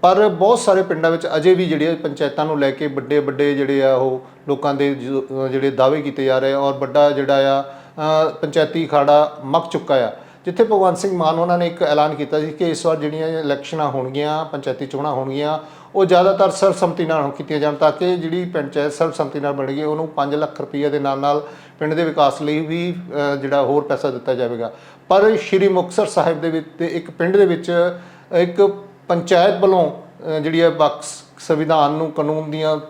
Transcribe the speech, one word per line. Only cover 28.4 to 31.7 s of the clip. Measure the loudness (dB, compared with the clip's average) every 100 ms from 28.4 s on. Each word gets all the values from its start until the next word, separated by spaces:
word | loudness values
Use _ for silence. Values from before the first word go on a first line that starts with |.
| 0 2 2 2 -14 -20 -4
ਪੰਚਾਇਤ | -2 2 4 4 4
ਵੱਲੋਂ, | 2 4 2
ਅਹ, | -2 -18 -16 -6 -4
ਜਿਹੜੀ | -2 2
ਹੈ | 2
ਬਕਸ | 4 0 0 -12 -16 -20 -20
ਸੰਵਿਧਾਨ | -2 -2 2